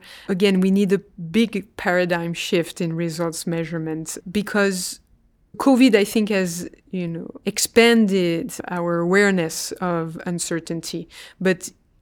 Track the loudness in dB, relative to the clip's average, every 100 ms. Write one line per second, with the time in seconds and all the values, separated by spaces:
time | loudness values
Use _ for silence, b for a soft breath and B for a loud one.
0 | B B B 0 4 4 4 4 2 0
1 | -2 -14 -4 0 0 -2 -10 -6 0 0
2 | 2 0 -4 -6 -2 0 0 -4 -4 -2
3 | -4 -4 -4 -4 -6 -4 -4 -6 -6 -6
4 | -8 -12 -6 -4 -2 0 0 0 -8 -12
5 | _ _ _ _ _ -2 4 6 6 6
6 | 2 0 0 0 -2 -4 -10 -14 -10 -8
7 | -6 -8 -10 -8 -8 -4 2 6 6 6
8 | 6 4 2 0 -4 -10 -8 -4 -2 -2
9 | 2 4 4 2 -2 -4 -8 -6 -4 -2
10 | -4 -8 -6 -6 -4 -6 -6 -8 -6 -10
11 | -10 B B B 0 0 -4 _ _ _